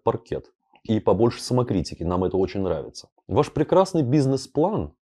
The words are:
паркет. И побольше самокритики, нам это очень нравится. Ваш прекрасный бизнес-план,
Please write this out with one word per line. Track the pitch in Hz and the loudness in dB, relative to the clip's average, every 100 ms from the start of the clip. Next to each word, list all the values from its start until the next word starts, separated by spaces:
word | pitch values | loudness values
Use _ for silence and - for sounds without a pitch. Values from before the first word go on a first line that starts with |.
паркет. | - 110 - 67 - _ _ _ | -2 -2 -6 -10 -10 _ _ _
И | - 107 | -2 0
побольше | - 98 120 - | 2 4 2 0
самокритики, | - 127 123 95 78 - | -2 -2 0 -2 -4 -6
нам | 85 90 | -4 -2
это | 92 92 | 0 0
очень | 92 101 | -2 -2
нравится. | 95 80 58 - - _ - | -4 -4 -8 -16 -20 _ -4
Ваш | 98 147 | -2 0
прекрасный | - 147 175 185 165 | -2 2 4 4 0
бизнес-план, | 123 147 135 135 - - 175 196 73 - _ | 2 2 2 0 -4 -2 0 -2 -6 -10 _